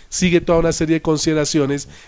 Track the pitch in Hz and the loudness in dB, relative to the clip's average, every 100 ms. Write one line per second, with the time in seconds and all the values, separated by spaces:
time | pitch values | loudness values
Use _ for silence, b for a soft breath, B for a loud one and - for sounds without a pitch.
0 | b - 185 170 175 165 165 151 156 160 | b -2 2 2 2 2 2 0 -2 0
1 | 160 151 160 156 147 156 135 143 - B | 0 -2 0 -2 0 0 0 -2 -8 B